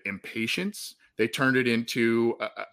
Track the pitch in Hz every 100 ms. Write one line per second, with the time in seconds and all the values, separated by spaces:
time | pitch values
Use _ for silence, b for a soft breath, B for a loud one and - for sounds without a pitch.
0 | 98 98 - 113 113 - 190 - - -
1 | _ - 110 - 131 127 123 117 117 131
2 | 113 117 117 - 110 - 104